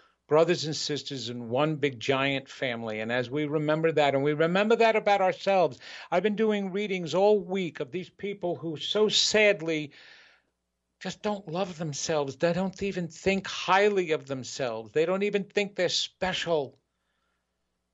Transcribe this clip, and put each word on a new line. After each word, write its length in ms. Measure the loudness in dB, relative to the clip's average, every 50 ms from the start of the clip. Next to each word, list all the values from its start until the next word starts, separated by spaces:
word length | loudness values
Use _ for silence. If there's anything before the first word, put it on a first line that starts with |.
| _ _ _ _ _
brothers 380 | 2 4 4 4 4 2 -2 -2
and 100 | -6 -6
sisters 540 | -6 -4 -4 -6 -6 -6 -8 -10 -10 -10 -10
in 220 | -10 -10 -6 -4
one 260 | 0 0 0 0 0
big 240 | -2 -2 -4 -4 -2
giant 480 | -2 0 0 2 0 0 -2 -4 -6 -10
family. 520 | -10 -6 -6 -6 -4 -6 -6 -6 -6 -6
And 120 | -4 -2
as 160 | -2 -2 -2 -2
we 160 | -4 -4 -2
remember 480 | -2 -2 0 0 0 0 2 2 0
that, 220 | 2 2 2 4 2
and 100 | 2 2
we 80 | 0
remember 440 | 2 2 2 2 2 2 2 4 4
that 200 | 4 4 4 4
about 240 | 2 2 2 2 4
ourselves, 580 | 4 2 0 0 0 2 4 4 4 2 0 -4 -16 -18 -18 -16 -6 -2
I've 120 | 0 2
been 140 | 2 2 2
doing 360 | 2 2 2 2 0 -2 -2
readings 420 | -2 -2 -2 -2 -2 -4 -4 -2 2
all 240 | 4 6 6 4 4
week 420 | 2 -2 -4 -2 -2 -4 -4 -6
of 100 | -8 -8
these 180 | -8 -8 -10 -10
people 480 | _ -10 -8 -8 -8 -6 -4 -4 -4
who 220 | -4 -6 -8 -8 -6
so 320 | -4 -2 2 2 2 4
sadly 840 | 4 2 2 4 4 6 6 6 4 2 0 -2 -2 -2 -4 -6 -10 -18 -20 -20 -20 -20 -20 -20 _ _ _ _ _ _ _ _ _ _ _ _ _ -14
just 220 | -12 -12 -10 -6
don't 260 | -4 -4 -4 -6 -6
love 300 | -6 -4 -4 -4 -4 -6
themselves. 600 | -8 -8 -6 -6 -6 -4 -2 0 0 0 -2 -2
They 180 | 0 0 0 2
don't 280 | 0 -2 -4 -4 -6
even 260 | -6 -6 -4 -4 -6 -8
think 380 | -8 -4 0 0 0 0 -2
highly 680 | -6 -8 -4 0 2 4 6 6 4 4 2 0 0
of 120 | 0 -2 -2
themselves. 680 | -4 -8 -8 -8 -8 -6 -4 -4 -4 -4 -6 -6 -2
They 120 | 0 0 2
don't 200 | 2 0 0 0
even 200 | 0 0 -2 -2
think 320 | -2 -2 -2 -2 -2 -2
they're 140 | -2 -2 0
special. 880 | 0 -2 -4 -4 _ -6 -4 -4 -2 -2 -2 0 0 0 0 -2 -8 _ _ _ _ _ _ _ _ _ _ _ _ _ _ _ _ _ _ _ _ _ _ _